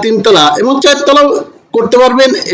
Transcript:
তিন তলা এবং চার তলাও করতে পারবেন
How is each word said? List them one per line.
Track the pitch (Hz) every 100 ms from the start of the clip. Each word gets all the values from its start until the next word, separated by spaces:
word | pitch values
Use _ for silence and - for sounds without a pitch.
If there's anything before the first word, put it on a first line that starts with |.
তিন | 220 226 226
তলা | 185 147 -
এবং | 240 277
চার | 285 277 277
তলাও | 285 285 - - - _ 226
করতে | - 247
পারবেন | 254 247 262 - -